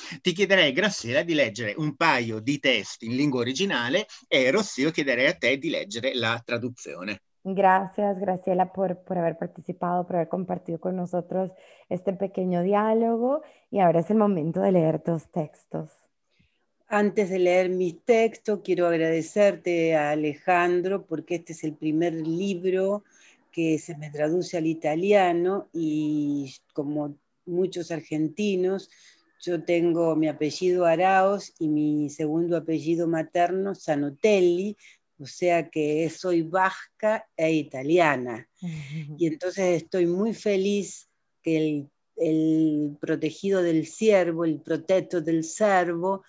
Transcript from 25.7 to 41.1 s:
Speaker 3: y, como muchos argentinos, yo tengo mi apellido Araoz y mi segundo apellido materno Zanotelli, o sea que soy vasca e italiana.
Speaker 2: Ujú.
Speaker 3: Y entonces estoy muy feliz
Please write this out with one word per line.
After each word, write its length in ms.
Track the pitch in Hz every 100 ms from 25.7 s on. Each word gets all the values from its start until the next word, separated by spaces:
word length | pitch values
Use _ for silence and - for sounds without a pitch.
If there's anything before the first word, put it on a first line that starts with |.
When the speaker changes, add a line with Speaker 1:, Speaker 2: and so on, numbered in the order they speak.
Speaker 3:
y, 840 | 165 156 151 151 151 147 143 135 - _
como 420 | - 143 147 147 143 _ _
muchos 460 | - 175 185 175 165
argentinos, 1000 | 160 - 156 156 156 208 190 185 190 - _ - _ _ _
yo 220 | 175 170
tengo 520 | 156 170 170 165 165 156
mi 120 | 156
apellido 580 | 147 151 - 185 180 170
Araoz 680 | 165 185 190 196 202 - -
y 100 | 160
mi 400 | 151 151 151 147
segundo 480 | 147 151 160 170 170
apellido 500 | 160 156 147 170 170
materno 680 | 160 156 175 175 185 196
Zanotelli, 1040 | 185 - 143 143 139 214 202 180 175 208 202 - _ _ _
o 80 | 135
sea 440 | - 180 170 165
que 400 | 156 151 151 160
soy 320 | 160 185 170
vasca 840 | 160 185 185 - - _ 214 220 - -
e 160 | 160
italiana. 960 | 160 135 131 139 175 160 131 120 117 - _
Speaker 2:
Ujú. 560 | 175 156 139 156 147 151
Speaker 3:
Y 80 | 170
entonces 560 | 156 180 185 180 165
estoy 240 | 165 185 170
muy 280 | 180 226
feliz 760 | 190 214 196 196 202 175 - -